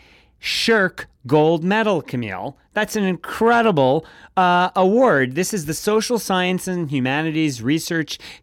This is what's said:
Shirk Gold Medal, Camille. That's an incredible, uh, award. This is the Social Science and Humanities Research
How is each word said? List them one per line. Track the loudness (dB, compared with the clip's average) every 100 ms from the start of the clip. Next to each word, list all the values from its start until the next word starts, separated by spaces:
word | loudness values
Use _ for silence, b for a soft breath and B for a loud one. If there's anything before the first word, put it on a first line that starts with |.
| b b b b
Shirk | -8 -4 0 2 0 -4 -16 _ 0
Gold | 2 4 2
Medal, | 0 0 0 -2
Camille. | -4 -8 -6 -8 -10 -14 _
That's | -6 -4
an | -2
incredible, | -2 -2 -8 0 2 4 4 4 4 2 B B B 0
uh, | 2 4 2 2
award. | 2 4 4 4 2
This | -2 -4
is | -4 -6
the |
Social | -4 0 0 0 -4
Science | -2 -2 0 -2 -4
and | -6 -4
Humanities | -2 -2 -2 -2 -2 -2 -2
Research | -2 -2 -2 -4 -4 -10 B B